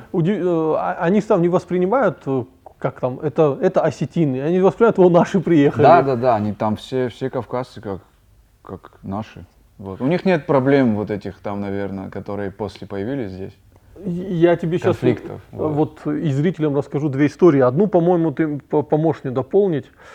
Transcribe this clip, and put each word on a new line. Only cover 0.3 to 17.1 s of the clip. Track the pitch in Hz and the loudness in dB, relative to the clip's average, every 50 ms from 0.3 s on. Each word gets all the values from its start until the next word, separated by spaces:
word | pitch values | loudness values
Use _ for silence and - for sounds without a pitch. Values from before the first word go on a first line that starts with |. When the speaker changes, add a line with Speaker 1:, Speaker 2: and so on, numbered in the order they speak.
| 214 175 | 0 0
Speaker 1:
э, | 170 180 170 160 160 156 156 | -2 -2 0 0 0 0 -2
а, | - 180 180 185 - | -2 -2 -4 -4 -2
они | 180 170 202 214 | 0 2 2 0
там | - - 220 180 | 2 2 2 2
не | 170 175 | 2 2
воспринимают, | 170 180 180 - 175 180 180 190 220 277 247 185 139 - - | 0 0 -2 -2 -2 0 0 0 0 0 0 0 -2 -4 -6
э, | 139 135 131 113 - _ _ _ - - _ | -4 -4 -4 -4 -6 _ _ _ -20 -16 _
как | - 135 - - | -6 -6 -4 -4
там, | - 127 127 - | -6 -6 -6 -4
это, | - 147 - - 160 147 135 - | -6 -4 2 2 2 2 2 0
это | - 185 190 175 | 0 0 2 2
осетины, | 151 165 - - 165 - - 170 165 143 127 131 | 0 0 -2 -4 -8 -4 0 0 0 0 0 -2
они | 139 156 180 185 | -2 0 0 4
воспринимают, | 185 190 - - 226 226 - - | 2 2 4 4 2 2 4 6
«О, | 180 185 | 4 6
наши | 170 170 170 - - 190 | 6 4 2 2 0 -2
приехали». | 147 180 170 147 143 151 - 110 | 0 4 4 4 4 4 4 4
Speaker 2:
Да, | 147 143 165 175 | 6 6 6 6
да, | 147 139 131 | 4 2 -2
да, | 117 123 131 117 | 0 2 2 2
они | 107 104 107 98 | 2 0 -4 -4
там | - 113 107 107 | -2 -2 -2 -2
все, | 101 - - 135 127 127 120 | -4 -6 -6 -4 -2 -2 -4
все | - - 135 131 | -4 -6 -8 -6
кавказцы | - 131 117 - 123 123 127 - - 113 | -6 -6 -8 -6 -8 -8 -8 -8 -14 -14
как, | 113 104 98 90 - _ _ _ _ _ _ _ _ _ _ _ | -10 -10 -10 -10 -12 _ _ _ _ _ _ _ _ _ _ _
как | _ - 95 87 - - _ _ | _ -16 -16 -16 -16 -20 _ _
наши. | - - 95 104 110 - - 90 87 - _ _ _ _ _ - | -12 -10 -8 -8 -10 -12 -16 -20 -20 -20 _ _ _ _ _ -16
Вот. | 98 98 92 - | -14 -14 -10 -6
У | 123 | -4
них | 135 175 175 - | -2 -2 0 0
нет | 190 180 156 143 | 0 0 0 0
проблем | - 147 135 127 139 143 139 131 120 107 | 0 0 2 4 4 4 4 4 2 0
вот | 104 104 101 | -2 -2 -4
этих | 107 98 - 101 - - | -6 -6 -6 -10 -14 -10
там, | - 107 101 101 | -10 -8 -8 -6
наверное, | 101 98 98 101 101 98 98 98 95 95 | -6 -6 -6 -6 -6 -6 -8 -10 -10 -10
которые | - 101 92 - 101 101 101 95 | -12 -12 -10 -10 -8 -8 -8 -8
после | 95 - 107 98 - - 98 | -8 -8 -10 -10 -10 -14 -14
появились | 98 104 98 98 117 139 143 113 95 | -12 -8 -8 -6 -6 -6 -6 -8 -8
здесь. | 92 92 95 101 - _ _ _ _ _ _ _ - 156 196 | -10 -12 -14 -14 -16 _ _ _ _ _ _ _ -20 -14 -10
Speaker 1:
Я | 196 170 175 185 196 180 165 170 175 170 | -10 -8 -8 -8 -6 0 2 2 2 2
тебе | 165 - 160 170 185 | 0 -2 -4 -4 -2
щас, | - - - | -2 -2 -2
Speaker 2:
Конфликтов, | - 127 127 107 - - 98 98 98 - _ | 0 0 0 0 -2 -6 -12 -14 -14 -16 _
Speaker 1:
э, | - | -8
Speaker 2:
вот. | 107 - 156 151 143 156 - - - - | -6 -4 -2 0 -2 -2 -2 -4 -10 -8
Speaker 1:
вот | 151 151 | -6 -6
и | 151 170 156 | -4 -2 -2
зрителям | 131 139 147 190 170 - 151 151 139 | -2 0 0 -2 -2 0 -2 0 0
расскажу | 143 131 - - 143 147 | -2 -4 -2 -6 -4 -4
две | 151 | -2